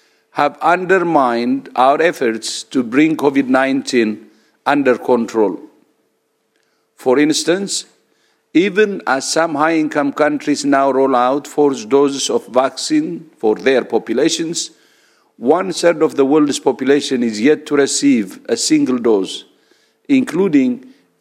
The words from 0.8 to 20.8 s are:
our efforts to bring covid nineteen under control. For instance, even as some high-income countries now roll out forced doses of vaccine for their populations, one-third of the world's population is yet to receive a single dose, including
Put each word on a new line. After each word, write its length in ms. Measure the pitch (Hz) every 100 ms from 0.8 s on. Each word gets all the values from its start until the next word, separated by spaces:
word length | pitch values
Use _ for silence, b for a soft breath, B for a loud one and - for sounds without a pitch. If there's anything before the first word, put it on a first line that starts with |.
| 180 190 175 156 127 117 120 135 - -
our 260 | 131 147
efforts 600 | 165 - 123 113 - -
to 200 | - 135
bring 340 | 117 127 156 160
covid 300 | 139 135 127
nineteen 840 | 131 135 135 - 123 110 107 b b b b -
under 320 | 143 131 120
control. 640 | - 120 117 113 101 87 - _ _ _ _ _ _ _ _ _ _ _ _ _
For 240 | 135 131
instance, 680 | 151 147 - 185 202 - - _ _ _ _ _ _
even 500 | 156 202 185 214 185 -
as 260 | 135 -
some 220 | 160 165
high-income 600 | 143 160 165 156 151 143
countries 520 | 135 151 147 - 139 143
now 240 | 139 139
roll 260 | 131 135 127
out 300 | 123 143 139
forced 440 | - 143 127 107
doses 380 | 135 143 139 -
of 200 | 113 -
vaccine 840 | 117 135 - - 156 165 165 - -
for 160 | 110
their 300 | 104 127 131
populations, 880 | 107 113 110 113 160 - 160 - - b b b b b b b
one-third 640 | 117 165 196 160 170 160
of 140 | 151 127
the 100 | 135
world's 340 | 151 147 127
population 600 | 143 123 131 143 135 131
is 180 | 120 104
yet 280 | 127 151 -
to 80 | 143
receive 640 | 139 - 143 123 95 - -
a 80 | 117
single 400 | - 156 135 127
dose, 480 | 117 104 87 - - _ _ _ _ _ -
including 760 | 135 123 160 196 143 127 120